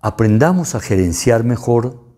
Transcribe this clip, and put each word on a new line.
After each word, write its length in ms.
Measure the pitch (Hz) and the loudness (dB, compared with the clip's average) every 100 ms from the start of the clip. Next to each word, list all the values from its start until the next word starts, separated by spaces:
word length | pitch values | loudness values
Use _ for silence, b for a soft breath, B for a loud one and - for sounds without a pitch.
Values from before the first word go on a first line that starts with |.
aprendamos 720 | 107 - 110 107 151 185 160 113 | -4 0 2 4 2 2 -2 -8
a 60 | |
gerenciar 640 | - 98 90 85 - 117 117 | -2 0 0 0 0 0 0
mejor 580 | 117 - 120 123 - - | -4 0 0 -2 -10 -20